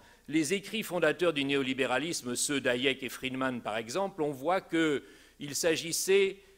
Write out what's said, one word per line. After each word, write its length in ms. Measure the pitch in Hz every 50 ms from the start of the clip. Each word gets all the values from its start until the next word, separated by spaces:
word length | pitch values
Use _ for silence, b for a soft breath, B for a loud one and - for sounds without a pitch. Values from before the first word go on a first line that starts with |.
| B B B B B -
les 240 | 143 160 156 131 190
écrits 300 | 202 - - 214 220 202
fondateurs 500 | - 170 180 160 151 151 147 180 170 156
du 120 | 139 139
néolibéralisme, 920 | 139 139 139 135 127 131 123 131 120 123 131 147 175 160 - - 123 120
ceux 240 | 120 - - 147 139
d'Hayek 440 | 123 131 123 127 127 135 131 131 131
et 60 | 117
Friedman 520 | - - - 131 127 131 131 131 127 117
par 160 | - 117 104
exemple, 440 | 113 117 117 123 180 196 190 190 165
on 100 | 151 147
voit 300 | 143 127 135 160 180 190
qu'il 960 | 180 - 165 165 165 156 143 123 - - - - - - _ - 143 143 135
s'agissait 800 | - - 170 160 135 135 170 156 - - 185 190 196 196 190 190 B B B B